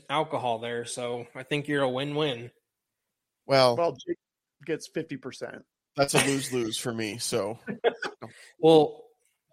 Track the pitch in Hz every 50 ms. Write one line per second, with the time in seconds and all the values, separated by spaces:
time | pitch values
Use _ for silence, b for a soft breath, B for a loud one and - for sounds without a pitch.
0 | - - 139 151 156 151 147 127 120 123 117 110 117 117 120 120 120 117 - -
1 | 123 120 120 120 117 - - 131 131 - 151 147 143 147 147 143 139 127 123 127
2 | 139 147 147 147 156 147 127 117 117 123 - _ _ _ _ _ _ _ _ _
3 | _ _ _ _ _ _ _ _ _ - 135 135 131 123 120 139 170 170 139 123
4 | - - 170 - _ _ _ _ _ _ _ _ 147 165 160 151 - - - 170
5 | 156 - 147 127 - 131 117 - 127 117 - 110 - _ _ _ _ _ - 143
6 | 139 139 - 143 131 135 139 135 131 131 123 127 117 110 113 - - 135 113 113
7 | 113 107 101 120 - - 127 117 98 104 117 - - - 202 - - 233 226 -
8 | - - - - - 120 B B B B B B 160 160 165 156 147 - - -
9 | - - _ _ _ _ _ _ _ _